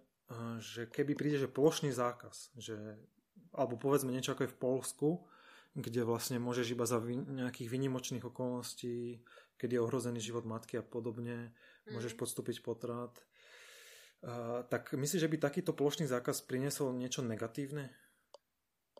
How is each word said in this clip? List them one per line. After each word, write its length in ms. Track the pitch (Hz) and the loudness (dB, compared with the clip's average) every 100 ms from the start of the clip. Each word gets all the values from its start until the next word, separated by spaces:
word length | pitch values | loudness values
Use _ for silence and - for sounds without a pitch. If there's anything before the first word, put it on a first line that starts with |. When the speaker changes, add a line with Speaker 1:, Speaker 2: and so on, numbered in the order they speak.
| - _ - | -14 _ -12
Speaker 1:
e, 80 | 117 117 117 | -8 -6 -6
že 240 | 104 110 113 | -8 -8 -2
keby 280 | - 143 | 0 2
príde, 240 | 143 147 143 | 2 2 2
že 100 | 127 | 2
plošný 420 | 131 151 156 147 | 6 6 6 2
zákaz, 640 | 123 120 120 - - - | 2 0 -2 -10 -16 -16
že, 440 | 120 107 107 107 107 - _ _ - - | -12 -10 -8 -8 -12 -18 _ _ -20 -10
alebo 280 | - 127 117 | -2 0 2
povedzme 320 | 135 139 131 | 4 4 4
niečo 240 | 127 131 | 0 0
ako 100 | 131 131 | 0 0
je 60 | |
v 80 | - | 0
Poľsku, 480 | 127 127 - - 147 160 - - - - - | 2 2 0 2 2 2 -2 -20 -20 -20 -10
kde 320 | 147 117 117 | -6 -2 2
vlastne 400 | 117 117 - 123 | 2 2 2 0
môžeš 320 | 120 123 117 | 0 0 0
iba 80 | 120 | 2
za 160 | 117 120 | 2 2
vy-, 160 | 117 123 | 2 -2
nejakých 480 | 139 135 127 - 117 | -4 -4 -4 -4 -4
výnimočných 560 | 127 135 127 - 120 120 | 0 0 0 -2 -6 -6
okolností, 960 | - 127 123 120 - 123 120 120 117 - - - | -4 -2 -2 -6 -8 -6 -4 -4 -8 -14 -20 -20
keď 140 | - 120 | -6 0
je 80 | 123 | 4
ohrozený 400 | 113 131 120 120 | 4 2 0 -2
život 240 | 113 117 | -2 -4
matky 320 | 113 113 - | -2 -4 -4
a 80 | 120 | -6
podobne, 720 | - 120 117 113 120 117 117 - - - - | -4 -4 -4 -4 -4 -6 -8 -14 -20 -20 -10
môžeš 260 | 120 117 | -6 -4
Speaker 2:
Mhm. 60 | 117 | -2
Speaker 1:
podstúpiť 380 | 123 - 123 117 | -4 -2 -4 -4
potrat. 540 | - 113 120 120 120 - - _ - - - - - - - _ | -4 -4 -4 -4 -6 -12 -20 _ -20 -20 -20 -20 -20 -20 -20 _
A, 460 | 120 120 117 120 123 | -8 -6 -2 -4 0
tak 240 | 120 - | 0 2
myslíš, 300 | 135 143 185 | 0 2 4
že 80 | 160 | 4
by 80 | 156 | 4
takýto 320 | 143 160 175 | 2 2 0
plošný 320 | - 143 143 | 4 4 4
zákaz 380 | 147 123 135 131 | 2 0 0 -2
priniesol 460 | - 127 139 - 139 | 0 0 0 2 0
niečo 300 | 127 127 - | 0 -2 -2
negatívne? 720 | 123 110 113 - 139 147 135 - _ _ _ - _ _ _ _ _ - | 0 0 -2 -2 -4 -4 -6 -12 _ _ _ -20 _ _ _ _ _ -20